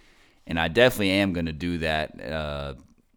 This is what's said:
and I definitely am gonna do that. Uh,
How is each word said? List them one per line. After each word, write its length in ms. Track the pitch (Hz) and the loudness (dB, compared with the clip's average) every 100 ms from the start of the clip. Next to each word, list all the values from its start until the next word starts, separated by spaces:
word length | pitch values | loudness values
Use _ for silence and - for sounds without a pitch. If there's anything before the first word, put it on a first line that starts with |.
| - _ _ _ - | -20 _ _ _ -6
and 140 | 82 | -2
I 80 | 82 | 0
definitely 440 | 117 123 110 95 | 6 4 4 2
am 200 | 98 98 | 2 2
gonna 220 | 85 82 | 0 -4
do 240 | 76 87 85 | -4 -4 -2
that. 440 | 80 78 78 - | -2 -2 -4 -8
Uh, 520 | 52 78 76 71 71 65 - _ _ | -8 -6 -6 -6 -8 -12 -18 _ _